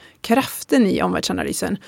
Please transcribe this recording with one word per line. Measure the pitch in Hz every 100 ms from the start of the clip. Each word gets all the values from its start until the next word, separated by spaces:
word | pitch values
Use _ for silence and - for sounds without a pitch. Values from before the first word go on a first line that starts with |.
| - -
kraften | - 240 254 - - 277 202
i | -
omvärldsanalysen. | 180 180 - 92 139 - 180 202